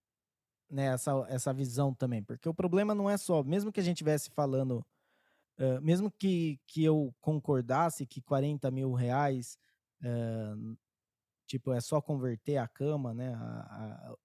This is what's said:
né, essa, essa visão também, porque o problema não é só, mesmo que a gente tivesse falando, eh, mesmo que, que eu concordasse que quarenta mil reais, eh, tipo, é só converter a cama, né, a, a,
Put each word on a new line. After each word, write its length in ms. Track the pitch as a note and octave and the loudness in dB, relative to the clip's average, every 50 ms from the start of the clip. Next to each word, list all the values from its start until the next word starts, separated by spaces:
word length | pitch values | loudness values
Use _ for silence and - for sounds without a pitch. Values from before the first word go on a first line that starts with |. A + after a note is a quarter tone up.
| _ _ _ _ _ _ _ _ _ _ _ _ _ _ C#3+ | _ _ _ _ _ _ _ _ _ _ _ _ _ _ -4
né, 120 | C#3 C#3 | -2 0
essa, 260 | C3+ B2+ B2 - D3 C#3 C3+ B2 A#2 | 0 0 0 0 0 0 0 0 -2
essa 240 | C3 B2 - C#3 C3 | -4 -2 -2 -2 -2
visão 400 | C3+ C#3 B2 A#2 C3+ C#3+ C#3 C3 | 0 -2 -2 0 0 0 0 0
também, 300 | - C3+ B2 A#2+ A2 G2+ | 0 -2 0 0 -2 -4
porque 260 | - - - - E3 | -6 -10 -6 -4 -4
o 40 | E3 | -2
problema 420 | - F#3 F3 E3+ G3 G#3 G#3+ G#3+ | 0 0 2 4 4 4 2 2
não 120 | G#3 G3 G3+ | 2 2 2
é 80 | G3+ | 0
só, 280 | F#3+ - - F3 D#3 C3 | 0 2 2 2 2 4
mesmo 280 | C3+ E3+ G3+ G3+ G#3+ | 2 0 0 0 0
que 80 | G#3 G#3 | -2 0
a 40 | F#3 | 0
gente 140 | F3 E3+ - | 0 0 0
tivesse 340 | D#3 D3+ D3+ D3 - - | 2 2 2 2 0 -4
falando, 520 | - - D3 C#3 C3 C3 C3+ C3 B2 A#2 - - _ _ _ _ _ _ _ _ _ _ _ _ _ - | -2 0 0 2 2 2 2 0 0 -2 -4 -8 _ _ _ _ _ _ _ _ _ _ _ _ _ 0
eh, 200 | C3 C3 B2+ C3 | 0 2 2 2
mesmo 280 | D3 D#3+ E3+ F#3 G#3 G#3 | 2 2 4 4 2 -2
que, 500 | - _ - F#3+ F#3 E3+ E3 D#3 C#3+ - _ | -2 _ 0 2 2 2 2 0 -2 -4 _
que 180 | - - D#3+ D#3 | -6 0 2 4
eu 300 | D#3 D#3 D#3 D3 B2+ - - | 6 6 4 2 0 -4 -4
concordasse 840 | - D#3 D#3 D3 - - C#3+ B2+ B2 A#2 B2+ C#3+ E3+ E3 - - C#3+ - | -2 0 0 0 2 2 2 2 2 2 2 4 4 2 0 -4 -8 -10
que 120 | - C3 | -10 -14
quarenta 520 | - - C#3+ C3+ C#3 D3 D3+ C#3 - C3 | -4 0 0 2 2 0 0 -2 -2 -2
mil 200 | C3 C3 C3+ C3 B2 | -2 0 0 0 0
reais, 600 | B2 B2 A#2+ B2 C#3 D3 C#3+ C3+ B2+ A#2+ - - - _ _ _ _ _ _ _ _ | 2 2 2 2 2 2 2 0 -2 -4 -8 -14 -18 _ _ _ _ _ _ _ _
eh, 540 | D3 A#2+ A#2+ A#2 A#2 A2+ A2+ A2+ A2 G#2+ G#2+ G#2+ A2+ A2+ A2+ - _ _ _ _ _ _ _ _ _ _ _ _ _ | -6 -4 -2 -2 -2 -2 -4 -4 -4 -6 -8 -8 -8 -10 -12 -12 _ _ _ _ _ _ _ _ _ _ _ _ _
tipo, 260 | - - B2+ - C3+ | -8 -8 -4 -2 -2
é 80 | B2+ A#2+ | -2 -2
só 220 | - - D#3+ D3 | -2 0 0 0
converter 560 | - - D3+ C3+ B2+ B2+ A#2 A2 - - D3 C3+ | 0 0 -4 -2 -2 -2 -4 -4 -4 -2 0 0
a 100 | A#2 - | -2 -4
cama, 460 | - - C#3 D3 D3+ D3 C3 A#2+ A2+ | -4 -4 -2 -2 0 -2 -2 -4 -6
né, 220 | A#2 B2+ B2+ A#2+ | -6 -6 -6 -6
a, 40 | A#2 | -6
a, 760 | A#2 A#2 A2+ A2+ - - - G#2+ A2 G#2+ - - - A#2+ - - _ | -8 -8 -8 -10 -12 -12 -12 -12 -12 -12 -12 -14 -16 -18 -18 -18 _